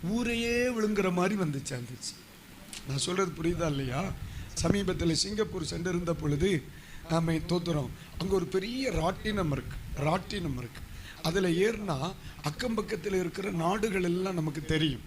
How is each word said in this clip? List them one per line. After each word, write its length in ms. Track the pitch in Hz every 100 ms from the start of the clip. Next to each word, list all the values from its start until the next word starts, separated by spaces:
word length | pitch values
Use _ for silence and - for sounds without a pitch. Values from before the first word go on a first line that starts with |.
ஊரையே 600 | 165 226 240 233 233 240 247
விழுங்குற 480 | 233 214 208 185
மாதிரி 220 | 175 180 208
வந்து 260 | 165 139 -
சேர்ந்துச்சு. 440 | 131 120 127 - - - - - - - - -
நான் 100 | 139
சொல்றது 340 | 165 185 190 147
புரியுதா 220 | 165 170 170
இல்லையா? 480 | 139 135 131 190 - - - - -
சமீபத்துல 500 | 165 202 190 160 165
சிங்கப்பூர் 540 | 156 196 214 208 185 151
சென்றிருந்த 480 | 165 175 175 170
பொழுது, 500 | 160 156 143 185 170 - - - - 165
ஆமே, 320 | 165 165 160 156
தோத்துறோம், 420 | 175 175 156 123 - - -
அங்க 180 | 185 190
ஒரு 100 | 175
பெரிய 460 | 190 202 254 262
ராட்டினம் 600 | 165 160 190 214 208 170
இருக்கு, 260 | 131 - - - -
ராட்டினம் 600 | 143 180 175 208 165 123
இருக்கு. 240 | 117 - - - - -
அதுல 280 | 160 180 185
ஏறினா 640 | 165 208 220 202 139 160 190 - -
அக்கம் 360 | 151 151 247 220
பக்கத்துல 420 | 208 214 196 190
இருக்கிற 320 | 175 165 196
நாடுகள் 520 | 175 165 208 220 190
எல்லாம் 300 | 175 175 190
நமக்கு 320 | 180 156 143 143
தெரியும். 360 | 160 156 117